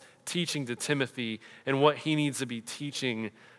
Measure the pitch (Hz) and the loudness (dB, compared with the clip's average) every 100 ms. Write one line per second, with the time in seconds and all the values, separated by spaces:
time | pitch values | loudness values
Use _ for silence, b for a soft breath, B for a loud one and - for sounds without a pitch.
0 | b b - 175 170 147 120 120 - 143 | b b -4 -2 -2 -2 -2 -2 2 2
1 | 123 - 113 107 B B 135 135 147 135 | 0 -2 -6 -6 B B 0 4 6 4
2 | 156 151 147 127 127 117 113 - 147 - | 2 2 2 0 -4 -6 -8 -8 -6 -2
3 | 131 113 110 - b | -2 -2 -4 -8 b